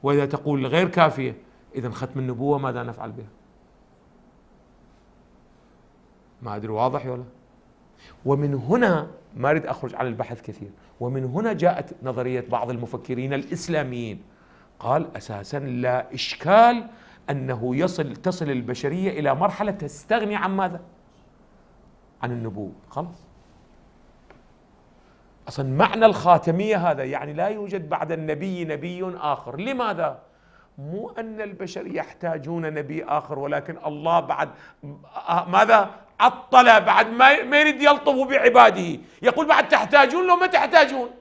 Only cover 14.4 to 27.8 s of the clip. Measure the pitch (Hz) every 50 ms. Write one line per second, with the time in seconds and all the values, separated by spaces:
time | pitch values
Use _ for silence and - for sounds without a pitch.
14.4 | _ _ _ _ _ _ _ _ - 113 127 156 165 165 - 98 - - 110 101
15.4 | 98 - - 143 135 139 123 123 123 123 123 127 127 - - 123 - - - -
16.4 | - 156 190 214 226 240 240 233 220 - - - - - - _ _ - 143 139
17.4 | 131 131 127 113 113 127 127 135 165 185 180 - 165 175 202 - - 185 180 180
18.4 | 165 147 139 127 120 113 123 - - 143 151 180 190 196 - 151 151 139 135 135
19.4 | 175 208 208 - 208 208 196 196 156 143 - - - _ 214 214 208 208 208 196
20.4 | 156 190 196 190 190 180 170 170 - - _ _ _ _ _ _ _ _ _ _
21.4 | _ _ _ _ _ _ _ _ _ _ _ _ _ _ _ _ - 123 123 120
22.4 | 113 113 95 101 104 95 - - _ - - 135 160 175 170 - - _ _ _
23.4 | _ _ _ _ _ _ _ _ _ _ _ _ _ _ _ _ _ _ - _
24.4 | _ _ _ _ _ _ _ _ _ _ _ _ _ _ _ _ _ _ _ _
25.4 | _ - 131 - 139 135 131 143 202 208 - 226 226 220 196 151 147 175 175 156
26.4 | - 170 165 175 202 220 214 190 170 175 156 135 135 131 139 139 143 147 147 151
27.4 | 175 202 220 214 208 202 180 196